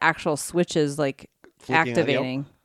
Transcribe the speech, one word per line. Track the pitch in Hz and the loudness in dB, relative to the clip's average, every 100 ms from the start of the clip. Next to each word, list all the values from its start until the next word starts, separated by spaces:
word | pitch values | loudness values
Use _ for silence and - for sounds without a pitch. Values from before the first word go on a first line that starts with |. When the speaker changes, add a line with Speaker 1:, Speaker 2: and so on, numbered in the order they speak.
Speaker 1:
actual | 160 156 175 147 | 2 2 -2 -2
switches, | - 170 175 170 147 143 | -2 0 0 0 0 0
like, | 139 - - _ - _ | -4 -4 -16 _ -20 _
Speaker 2:
Flicking | - 160 | 0 0
on, | 156 | 2
yep. | 123 | 0
Speaker 1:
activating. | 147 135 135 131 143 _ | 0 0 -2 -6 -10 _